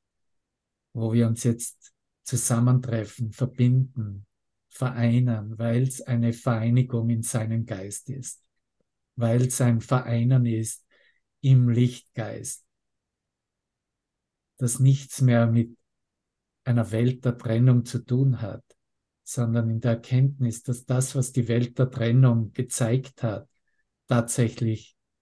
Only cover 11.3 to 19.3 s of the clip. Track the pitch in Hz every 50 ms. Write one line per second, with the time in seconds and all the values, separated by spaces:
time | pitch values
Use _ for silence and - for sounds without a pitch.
11.3 | _ _ - 135 131 127 123 120 117 120 123 123 - - - _ _ 120 110 -
12.3 | - 107 - - - - _ _ _ _ _ _ _ _ _ _ _ _ _ _
13.3 | _ _ _ _ _ _ _ _ _ _ _ _ _ _ _ _ _ _ _ _
14.3 | _ _ _ _ _ - 127 120 - - 131 135 135 139 - - - - 135 123
15.3 | 120 117 117 113 117 117 113 - - - _ _ _ _ _ _ _ _ _ _
16.3 | _ _ _ _ _ _ _ 123 120 120 110 98 107 113 120 123 127 - - 127
17.3 | 120 - - 110 113 113 123 131 123 120 117 - - 113 - - 123 127 139 135
18.3 | 123 - 117 98 92 - - _ _ _ _ _ _ _ _ _ _ _ _ -